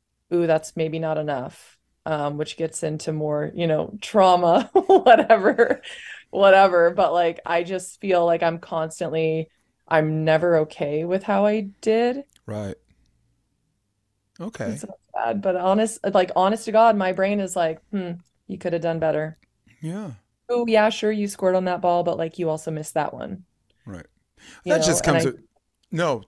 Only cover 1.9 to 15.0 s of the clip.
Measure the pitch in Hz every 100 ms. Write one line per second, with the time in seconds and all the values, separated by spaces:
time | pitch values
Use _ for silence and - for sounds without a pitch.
1.9 | _ 160 151 147 147 151 - 160 - 156
2.9 | 156 - 156 151 147 151 - 170 156 156
3.9 | 208 - 214 185 180 175 175 - - -
4.9 | 381 277 233 - 220 196 - 233 - -
5.9 | - - - - - 196 190 196 175 170
6.9 | 180 170 170 170 165 - 175 175 190 180
7.9 | - 196 175 170 170 170 170 - 165 160
8.9 | - 165 160 160 160 160 _ _ _ -
9.9 | 160 156 156 156 156 175 160 156 - 147
10.9 | 151 170 190 196 196 208 214 202 - 220
11.9 | 220 240 269 - _ - 107 101 - _
12.9 | _ _ _ _ _ _ _ _ _ _
13.9 | _ _ _ _ - 214 - - - 214
14.9 | -